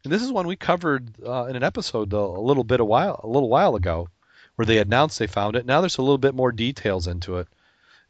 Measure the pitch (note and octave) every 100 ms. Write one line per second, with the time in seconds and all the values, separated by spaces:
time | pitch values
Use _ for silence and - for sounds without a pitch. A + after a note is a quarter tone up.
0 | C#3 F#3+ B3+ A3+ F3 F#3 - F3 F3 C3+
1 | A#2 A2 A2 B2+ B2 B2+ C#3+ - - A#2
2 | G#2 G#2 G2+ F2+ A#2 C#3 A2+ - A2 A#2
3 | F#3+ - A2 C3+ B2 C3+ F#3+ A2 F2 E2
4 | F2 _ _ _ _ - A2 A2 G2+ A#2+
5 | D3 - G#2+ - G2+ A#2 B2 C#3+ F#3 -
6 | C3 C#3 C#3 B2+ B2+ A2+ A#2 C3+ G#2+ F#2+
7 | F2 F2 F2 F2+ F2+ _ _ _ _ _